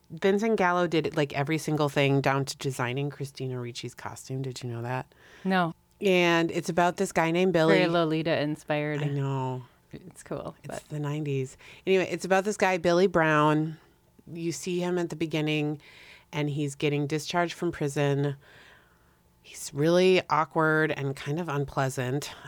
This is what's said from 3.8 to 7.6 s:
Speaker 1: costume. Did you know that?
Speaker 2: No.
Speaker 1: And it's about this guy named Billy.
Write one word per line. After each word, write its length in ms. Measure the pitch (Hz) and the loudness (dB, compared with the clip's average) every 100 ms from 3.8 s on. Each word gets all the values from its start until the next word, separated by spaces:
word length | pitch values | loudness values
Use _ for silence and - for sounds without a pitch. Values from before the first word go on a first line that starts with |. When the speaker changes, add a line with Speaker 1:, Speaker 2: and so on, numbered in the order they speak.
| 123 | -12
Speaker 1:
costume. 480 | - - 120 - 131 | -12 -14 -14 -10 -8
Did 200 | 135 123 | -6 -8
you 80 | 123 | -8
know 120 | 117 | -6
that? 240 | 120 127 - _ - - | -6 -6 -8 _ -20 -8
Speaker 2:
No. 300 | 190 190 165 - _ _ | -2 0 0 -4 _ _
Speaker 1:
And 500 | 202 180 175 170 165 | 2 4 6 4 2
it's 160 | 170 160 | -2 -2
about 280 | 175 175 170 | 2 2 2
this 120 | 190 | -2
guy 200 | 180 165 | 0 2
named 200 | 170 185 | 2 4
Billy. 260 | 170 | 4